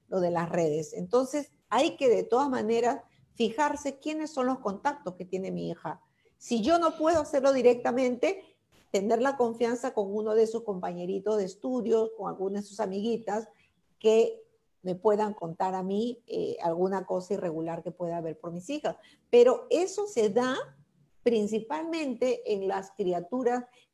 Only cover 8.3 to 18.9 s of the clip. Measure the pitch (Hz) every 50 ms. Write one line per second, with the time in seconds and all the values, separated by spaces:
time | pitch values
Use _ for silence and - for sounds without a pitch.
8.3 | 392 381 - - _ _ _ _ _ _ _ _ - 202 190 214 226 226 247 277
9.3 | 269 269 247 233 226 226 247 233 247 247 - 262 - - 202 196 202 214 214 220
10.3 | 214 220 220 220 220 233 226 - 202 185 185 180 175 175 175 175 190 196 190 208
11.3 | 220 214 196 185 208 - - 262 254 254 202 220 226 220 220 220 220 - 196 180
12.3 | 170 - 190 196 196 202 202 - - - 214 190 185 202 202 233 226 220 226 202
13.3 | 202 214 226 - - _ _ _ _ _ _ _ _ _ - 220 220 226 226 -
14.3 | - - - _ _ _ _ _ _ _ - 185 180 180 - 220 208 208 214 202
15.3 | - - - 165 165 - 190 190 185 185 185 190 196 208 226 247 240 - _ -
16.3 | - 180 170 - - - - 170 165 170 180 190 196 190 180 - 190 185 180 -
17.3 | 208 190 - 175 156 160 165 165 165 165 160 175 165 - 175 170 170 170 165 165
18.3 | 156 - - 175 170 175 185 - 285 302 - 196